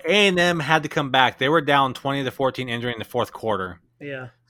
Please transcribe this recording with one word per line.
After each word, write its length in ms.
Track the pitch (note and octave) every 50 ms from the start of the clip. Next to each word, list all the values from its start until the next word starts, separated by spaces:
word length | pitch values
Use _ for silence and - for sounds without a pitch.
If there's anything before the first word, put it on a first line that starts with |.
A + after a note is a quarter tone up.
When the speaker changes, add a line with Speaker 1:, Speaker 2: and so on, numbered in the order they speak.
| -
Speaker 1:
A 220 | D#3+ F#3 G#3 G3+
and 100 | G3 F3+ F3
M 180 | F3 F3 E3+ E3
had 240 | C#3+ C#3 D#3+ D#3+ D3
to 60 | D3
come 240 | - D#3+ C#3+ C3+ B2+
back. 260 | C3+ B2+ A#2+ - -
They 100 | C3 C#3
were 120 | D#3 E3+
down 340 | D3 C#3+ C#3+ C#3 C3+ C3 A#2+
twenty 300 | - - C#3 C#3 C#3 C3+
to 60 | B2+ -
fourteen 360 | - C3+ C3 B2+ - B2+ B2+
entering 300 | A#2 A#2+ A#2 B2 A#2+ A2
the 60 | G#2
fourth 280 | - - A#2+ A2 - -
quarter. 480 | - - A2 G#2 F#2+ F#2 F#2 E2+ - _ _ _ -
Speaker 2:
Yeah. 300 | D3 C#3+ C#3 C3 B2+ B2 - _ _ _